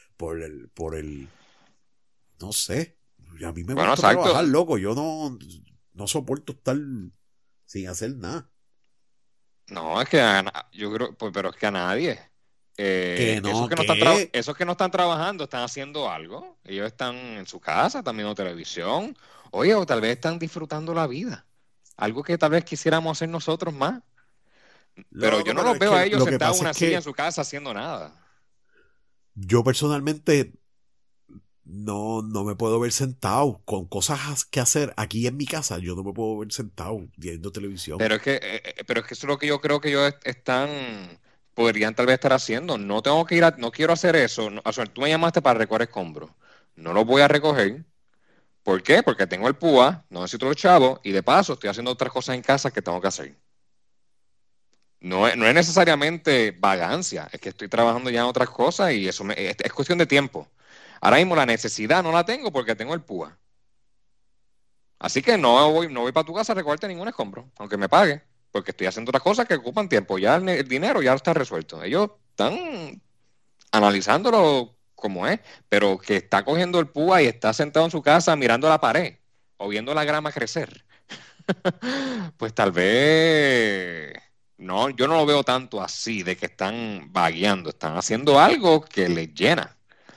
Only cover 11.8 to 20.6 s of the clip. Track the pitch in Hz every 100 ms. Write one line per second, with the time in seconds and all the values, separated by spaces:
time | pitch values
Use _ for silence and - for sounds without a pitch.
11.8 | 90 110 165 110 - _ _ _ _ -
12.8 | 98 92 90 87 113 107 101 110 120 -
13.8 | - - 165 202 180 120 147 147 175 175
14.8 | 185 185 175 156 175 190 139 123 123 139
15.8 | 139 151 117 80 82 120 370 _ 95 98
16.8 | 110 117 127 123 123 107 92 92 - 85
17.8 | 151 285 165 110 104 104 92 85 78 87
18.8 | 87 151 240 - _ - - 92 165 214
19.8 | 165 117 110 123 165 170 160 170